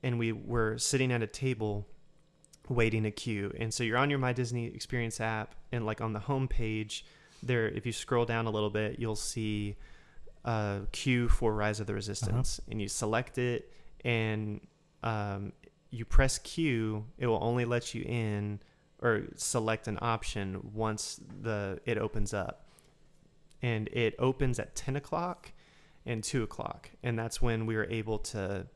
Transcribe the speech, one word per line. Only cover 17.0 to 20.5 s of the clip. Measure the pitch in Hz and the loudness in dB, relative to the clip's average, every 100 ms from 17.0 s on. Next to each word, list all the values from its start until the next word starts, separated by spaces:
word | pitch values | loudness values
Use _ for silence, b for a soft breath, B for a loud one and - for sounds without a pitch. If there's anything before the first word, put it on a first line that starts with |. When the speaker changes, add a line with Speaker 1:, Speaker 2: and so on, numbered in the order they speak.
| 110 - | -6 -4
Speaker 1:
it | 123 | 0
will | 113 | 2
only | 117 120 120 | 2 0 2
let | 120 - | 0 -2
you | 117 | -6
in | - 120 110 104 104 104 b b b _ | -4 -2 -2 -2 -2 -6 b b b _
or | 123 110 - - | 2 2 0 -6
select | - 127 110 110 - | -2 0 0 -2 -2
an | 104 | -4
option | 117 117 - 107 98 | -2 -2 -2 -4 -4